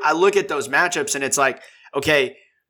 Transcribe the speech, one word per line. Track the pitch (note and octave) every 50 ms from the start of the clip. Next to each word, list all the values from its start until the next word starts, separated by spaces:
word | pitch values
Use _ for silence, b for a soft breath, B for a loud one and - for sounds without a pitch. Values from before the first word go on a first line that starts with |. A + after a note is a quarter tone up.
| -
I | D3+
look | D#3 E3 F#3 G3 F3+
at | G3 C#3+ -
those | D#3 C#3 -
matchups | A#2+ C#3 D3+ F3 F3 - D#3+ C#3 - -
and | C#3 C#3
it's | C3 -
like, | C#3+ C3+ C3 - B B B B B B B -
okay, | C3 - D#3 D3+ C#3+ B2+ B2 b b b b b b b